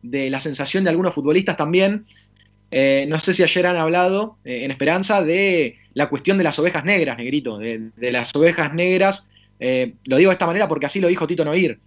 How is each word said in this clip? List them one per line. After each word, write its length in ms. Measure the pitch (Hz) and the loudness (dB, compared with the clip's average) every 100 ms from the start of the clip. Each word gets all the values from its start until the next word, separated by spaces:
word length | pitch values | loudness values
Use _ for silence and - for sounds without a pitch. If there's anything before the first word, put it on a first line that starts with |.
de 280 | 120 135 135 | -6 -4 -2
la 100 | 135 | -4
sensación 440 | 160 139 - 190 | -6 -6 -4 0
de 60 | 190 | 0
algunos 240 | 170 185 | 2 0
futbolistas 420 | 160 139 170 196 165 | -2 0 2 0 -2
también, 500 | 151 175 196 208 - _ _ _ _ _ _ | 0 2 2 0 -8 _ _ _ _ _ _
eh, 340 | 131 135 135 143 | 0 2 2 0
no 120 | 156 | -2
sé 140 | 175 | -2
si 80 | 190 | 2
ayer 240 | 170 180 180 | 2 2 0
han 100 | 175 | 0
hablado, 600 | 160 175 180 190 220 - | 0 2 2 0 -4 -10
eh, 200 | - 123 | -10 -8
en 60 | 135 | -8
Esperanza, 520 | 135 139 175 196 202 | -2 0 0 0 0
de 540 | 160 175 196 175 131 - _ | 2 2 2 2 0 -4 _
la 140 | - 143 | -4 -2
cuestión 300 | 139 - 196 | -2 0 2
de 60 | |
las 140 | 170 143 | 0 0
ovejas 260 | 165 170 | -2 -2
negras, 340 | 143 202 147 117 | 0 0 0 -4
Negrito, 400 | 120 147 123 104 | -4 -4 -4 -8
de, 320 | 113 113 113 113 | -8 -8 -12 -8
de 160 | 123 | -4
las 220 | 123 120 | -4 -4
ovejas 380 | 143 165 170 147 | 2 2 2 -4
negras. 580 | 160 180 185 190 196 - _ _ _ | -2 0 2 2 0 -10 _ _ _
Eh, 340 | 127 127 123 - | -2 -2 -2 -6
lo 120 | - 131 | 0 4
digo 140 | 190 | 4
de 40 | |
esta 120 | 185 170 | 4 0
manera 200 | 175 208 | 0 0
porque 180 | 147 139 | -2 -4
así 140 | - | 0
lo 80 | 175 | 0
dijo 180 | 180 156 | 0 -2
Tito 180 | 175 | -2
Noir 340 | 151 165 170 117 | 0 0 0 -4